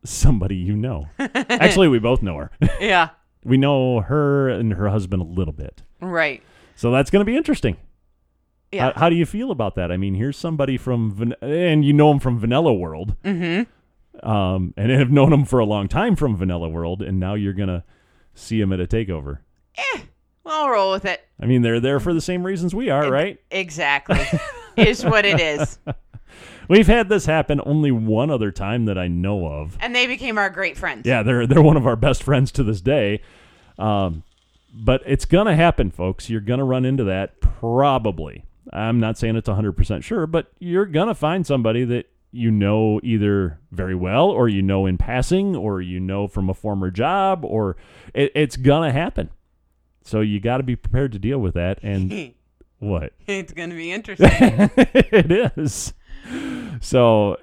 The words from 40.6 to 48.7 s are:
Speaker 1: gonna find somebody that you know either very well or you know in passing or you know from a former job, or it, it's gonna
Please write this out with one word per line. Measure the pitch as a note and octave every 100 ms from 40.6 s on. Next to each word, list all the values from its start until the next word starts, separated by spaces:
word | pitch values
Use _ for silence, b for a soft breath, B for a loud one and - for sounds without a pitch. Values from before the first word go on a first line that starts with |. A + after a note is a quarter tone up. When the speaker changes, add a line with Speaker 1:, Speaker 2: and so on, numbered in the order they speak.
| F3 F3 G3+
Speaker 1:
gonna | D3+ G#3 G#3+
find | D3+ F#3 F3
somebody | C#3 A2+ A#2 B2
that | A#2+ - _ _
you | B2 A#2
know | G#2+ G2+ G#2+ A2 G#2+
either | - A2+ G#2 G2+ F2+ D2+ -
very | F2 F#2 F#2
well | F2+ A2 F3+
or | D3+ A#2+
you | G2
know | F#2+ G2 F#2+
in | F#2
passing | - B2 B2 F#3 G3+ E3
or | G#2 F#2+
you | F2+ F2+
know | F#2 G2 G2+
from | G2 F#2+
a |
former | F#2+ G#2+ G2+ F#2
job, | F2+ C3+ F#3+ F#3+ F#3
or | C#3 A2 G2+ F2 B B B
it, | - C#3
it's | - C#3 -
gonna | B2+